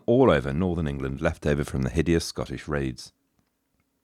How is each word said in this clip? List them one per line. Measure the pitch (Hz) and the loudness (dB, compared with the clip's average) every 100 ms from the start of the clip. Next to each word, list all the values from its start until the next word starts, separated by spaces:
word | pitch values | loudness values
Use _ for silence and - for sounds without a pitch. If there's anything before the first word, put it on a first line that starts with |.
| - | 2
all | 123 120 | 6 6
over | 73 67 | 4 2
northern | 71 92 85 76 | -2 0 0 -2
England, | 71 67 69 | -2 -6 -2
left | 80 - 78 | -4 0 0
over | 73 | 0
from | 73 67 | 0 -2
the | 64 | -2
hideous | 82 76 82 - | 0 2 0 0
Scottish | - 64 65 - | -8 -8 -10 -6
raids. | 73 67 60 - _ _ _ _ _ _ _ _ _ | -4 -4 -8 -16 _ _ _ _ _ _ _ _ _